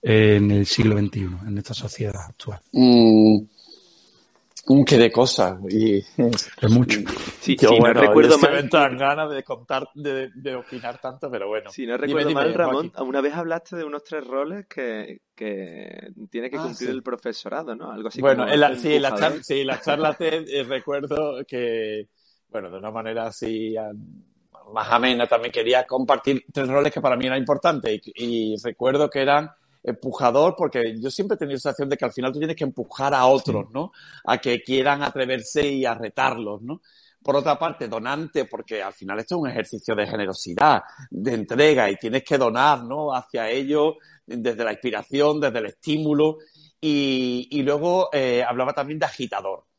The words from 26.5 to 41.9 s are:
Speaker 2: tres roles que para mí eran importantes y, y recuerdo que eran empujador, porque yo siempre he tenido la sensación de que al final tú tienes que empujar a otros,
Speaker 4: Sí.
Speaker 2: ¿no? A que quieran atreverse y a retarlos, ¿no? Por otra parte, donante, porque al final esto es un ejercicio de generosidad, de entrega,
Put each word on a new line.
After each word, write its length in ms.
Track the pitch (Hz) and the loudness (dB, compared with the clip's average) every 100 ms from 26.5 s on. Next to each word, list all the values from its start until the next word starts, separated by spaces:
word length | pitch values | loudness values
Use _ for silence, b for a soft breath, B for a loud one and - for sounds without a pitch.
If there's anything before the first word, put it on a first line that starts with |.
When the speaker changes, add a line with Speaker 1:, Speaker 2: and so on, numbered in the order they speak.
Speaker 2:
tres 160 | - 131 | -6 -2
roles 240 | 135 143 | 0 0
que 80 | 143 | 0
para 160 | 135 123 | 0 0
mí 100 | 131 | -2
eran 120 | 135 | -4
importantes 600 | 127 143 170 151 117 107 - | 0 0 0 0 -4 -6 -8
y, 380 | 98 120 117 110 | -10 -4 -2 -2
y 20 | 107 | -4
recuerdo 480 | 117 107 123 139 147 | -8 -4 0 2 0
que 120 | 143 | 0
eran 280 | 135 147 156 _ _ _ | 2 2 0 _ _ _
empujador, 720 | - 113 131 - 127 123 160 180 | -10 -8 -8 0 2 4 2 2
porque 380 | 165 131 117 110 | -4 -2 -4 -4
yo 100 | 127 | -8
siempre 240 | - 196 | -6 -4
he 40 | 214 | -4
tenido 180 | 143 135 | -6 -6
la 40 | |
sensación 280 | 147 135 139 | -6 -6 -4
de 80 | 139 | -2
que 80 | |
al 80 | 127 | -4
final 200 | 123 127 | -4 -6
tú 60 | 135 | -4
tienes 180 | 156 156 | -6 -4
que 80 | |
empujar 500 | 143 - 117 - 135 | -6 -6 -12 -4 -2
a 120 | 139 127 | 4 4
otros, 380 | 135 - 110 101 | 4 2 -6 -6
Speaker 4:
Sí. 60 | |
Speaker 2:
¿no? 180 | 120 175 B B B | -8 -10 B B B
A 140 | - 120 | -2 -2
que 240 | 135 120 | 0 -4
quieran 400 | - 131 131 143 | -2 0 2 0
atreverse 640 | 143 135 127 127 110 151 147 | -2 -4 -4 -4 -4 -2 -2
y 180 | 139 | 0
a 100 | 127 | -2
retarlos, 680 | 113 110 - 131 117 107 104 | -4 -8 -2 -2 -2 -8 -10
¿no? 180 | 117 160 b b b b | -12 -14 b b b b
Por 140 | - 143 | -2 0
otra 220 | 143 143 | 0 -2
parte, 280 | 165 147 123 | -2 -6 -8
donante, 580 | 110 117 143 160 156 123 | -8 -6 -8 -6 -6 -6
porque 360 | 110 113 110 | -8 -10 -8
al 100 | 95 | -8
final 260 | - 95 104 | -12 -10 -8
esto 160 | 113 180 | -6 -6
es 40 | |
un 60 | 143 | -4
ejercicio 460 | 113 104 110 - | -6 -8 -10 -6
de 120 | 107 104 | -4 -2
generosidad, 760 | 110 98 92 - 87 151 127 B B 135 | -4 -6 -8 -8 0 2 0 B B -16
de 240 | - 110 | -8 -4
entrega, 540 | 120 101 117 151 139 104 | -4 -4 2 4 4 0